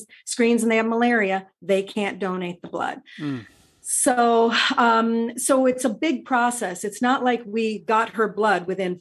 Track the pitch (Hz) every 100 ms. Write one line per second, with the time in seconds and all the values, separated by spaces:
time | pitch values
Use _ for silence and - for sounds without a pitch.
0 | - - - - 233 233 226 226 226 226
1 | 240 233 190 190 190 _ 175 196 196 214
2 | 202 185 190 185 175 175 170 170 - -
3 | - - 147 127 107 _ _ _ - -
4 | 277 247 233 226 233 214 - - 233 226
5 | 226 226 233 240 - 269 262 254 262 202
6 | 320 247 - 247 240 240 185 175 208 -
7 | 247 269 247 240 202 226 220 208 170 220
8 | 226 214 214 180 214 180 175 190 185 180